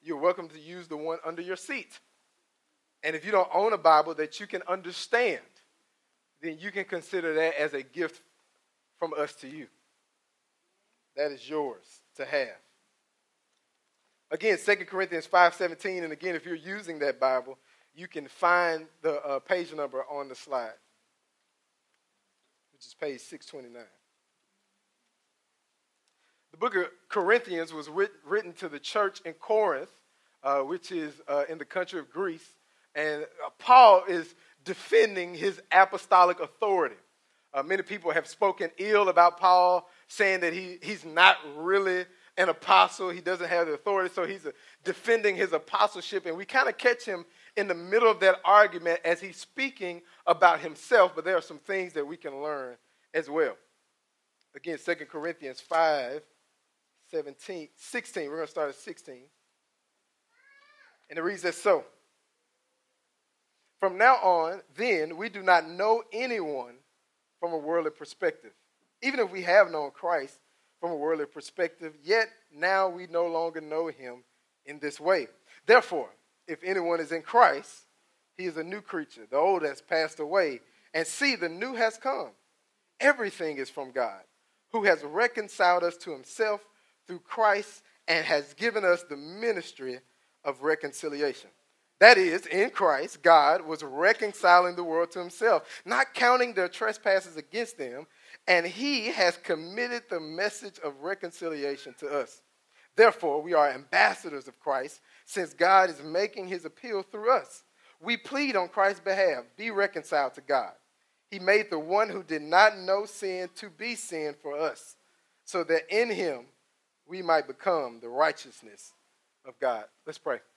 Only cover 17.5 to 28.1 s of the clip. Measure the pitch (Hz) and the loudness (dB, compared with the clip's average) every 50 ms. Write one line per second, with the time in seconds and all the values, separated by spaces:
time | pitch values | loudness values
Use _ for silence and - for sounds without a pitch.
17.5 | 131 _ _ _ _ _ _ _ _ 156 175 180 - 160 143 135 - - 185 175 | -18 _ _ _ _ _ _ _ _ -18 -18 -14 -14 -14 -14 -14 -8 0 2 4
18.5 | 175 175 175 170 165 160 160 160 _ _ - 156 147 147 147 147 139 135 _ - | 4 4 2 0 -2 -4 -8 -14 _ _ -4 -4 -4 -4 -4 -4 -6 -6 _ -2
19.5 | 190 180 175 165 151 156 147 135 127 131 135 - 147 143 139 135 127 - - 147 | -4 -4 -4 -8 -8 -8 -8 -6 -6 -10 -10 -8 -10 -12 -12 -12 -14 -20 -12 -6
20.5 | 139 127 117 113 110 _ _ _ _ _ _ _ _ _ _ _ _ _ _ _ | -6 -6 -6 -8 -14 _ _ _ _ _ _ _ _ _ _ _ _ _ _ _
21.5 | _ _ _ _ _ _ _ _ _ _ _ _ _ _ _ _ _ _ _ _ | _ _ _ _ _ _ _ _ _ _ _ _ _ _ _ _ _ _ _ _
22.5 | _ _ _ _ _ 135 - - - _ 160 151 135 120 - - - 143 - - | _ _ _ _ _ _ -20 -20 -14 _ -8 -8 -8 -10 -14 -20 -20 -20 -20 -20
23.5 | - 143 127 120 120 120 113 101 _ _ _ _ _ _ _ _ _ _ _ _ | -20 -20 -20 -20 -20 -20 -20 _ _ _ _ _ _ _ _ _ _ _ _ _
24.5 | _ _ _ _ _ _ _ _ _ _ _ _ _ _ _ _ _ _ _ _ | _ _ _ _ _ _ _ _ _ _ _ _ _ _ _ _ _ _ _ _
25.5 | _ _ _ _ _ _ _ _ _ _ _ _ _ _ _ _ _ _ _ _ | _ _ _ _ _ _ _ _ _ _ _ _ _ _ _ _ _ _ _ _
26.5 | - 160 202 247 - 196 175 156 - _ _ _ - 214 180 185 220 240 233 196 | -10 -6 -6 -2 -2 -2 -4 -4 -8 _ _ _ -4 -2 2 2 2 2 2 -4
27.5 | 180 165 165 156 160 156 147 147 151 180 196 208 | -6 -6 -6 -8 -10 -14 -14 -8 -2 -2 -2 -2